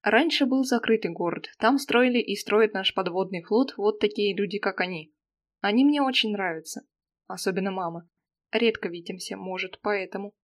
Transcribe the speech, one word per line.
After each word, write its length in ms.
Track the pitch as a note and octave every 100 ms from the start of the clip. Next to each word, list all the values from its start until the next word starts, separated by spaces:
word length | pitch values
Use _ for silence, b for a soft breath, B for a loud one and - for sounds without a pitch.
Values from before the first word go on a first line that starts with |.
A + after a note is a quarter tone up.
Раньше 420 | - A3 E4 - C4+
был 180 | C4
закрытый 480 | C4 A#3 - A3 F3+
город, 380 | E3 F3 - - _
там 220 | A3 C#4
строили 400 | - A#3 B3+ A#3+
и 160 | - G3+
строят 380 | - G#3 G#3+
наш 200 | F#3+ F#3+
подводный 480 | - F#3 F3 F#3 F#3
флот 320 | E3+ G#3+ C4 -
вот 240 | G#3 G#3
такие 360 | G#3 - G#3 F#3+
люди, 240 | G3+ G#3
как 200 | G3+ F#3+
они. 320 | F3+ F3 D#3 _ _ _ _ _
Они 220 | G3+ A3
мне 200 | C#4+ D4
очень 280 | C4+ B3+ A3
нравятся, 500 | G3+ F#3 D#3+ D#3+ - _ _ _ _ _
особенно 460 | F#3+ G3 F#3 G3
мама. 360 | F#3+ E3+ E3+ - _ _ _ _
Редко 360 | A3 A3+ A3 F#3+
видимся, 480 | E3+ E3+ - - F#3+
может, 440 | F#3+ F#3 F#3+ -
поэтому. 540 | G#3 G3+ F#3 F#3+ G3+ _